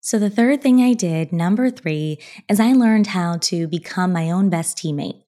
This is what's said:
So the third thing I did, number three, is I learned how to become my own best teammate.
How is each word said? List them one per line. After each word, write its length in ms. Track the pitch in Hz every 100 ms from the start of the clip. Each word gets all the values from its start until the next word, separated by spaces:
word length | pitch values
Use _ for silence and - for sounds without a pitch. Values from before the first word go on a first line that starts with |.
| -
So 140 | 220
the 100 | 208
third 320 | 208 233 285
thing 180 | 277 254
I 140 | 247
did, 400 | 240 185 160 160
number 380 | 170 170 214 254
three, 480 | 254 165 151 156 151 - - -
is 120 | 208
I 140 | 220
learned 340 | 262 233 220 202
how 300 | 185 170 170
to 240 | - 175 165
become 460 | 170 - - 185
my 160 | 175 165
own 200 | 175 196
best 280 | 170 165 -
teammate. 460 | 165 147 - -